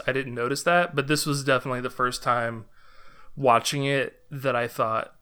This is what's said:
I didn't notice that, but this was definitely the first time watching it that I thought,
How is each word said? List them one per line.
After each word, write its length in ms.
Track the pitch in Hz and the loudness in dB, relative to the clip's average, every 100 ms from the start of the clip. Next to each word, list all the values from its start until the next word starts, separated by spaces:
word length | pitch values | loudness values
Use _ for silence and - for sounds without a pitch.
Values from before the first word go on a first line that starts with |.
| - | -2
I 60 | |
didn't 240 | 131 131 120 | -2 -2 -4
notice 260 | 120 139 | -2 0
that, 320 | 175 175 170 | 2 4 2
but 140 | 147 135 | 0 0
this 180 | 147 156 | 0 0
was 160 | 143 | -2
definitely 380 | 135 131 135 123 | 2 0 0 -4
the 100 | 127 | -6
first 320 | - 123 - | -2 -2 0
time 440 | 131 120 117 113 - - - - - - - | 0 0 0 -6 -14 -20 -20 -20 -20 -20 -16
watching 500 | - 135 117 - 147 | 0 6 6 4 -2
it 360 | 139 139 - - - | 0 0 0 -6 -16
that 240 | 143 135 | -6 -2
I 140 | 120 120 | 0 -2
thought, 480 | - 113 110 - - | 0 0 0 -4 -12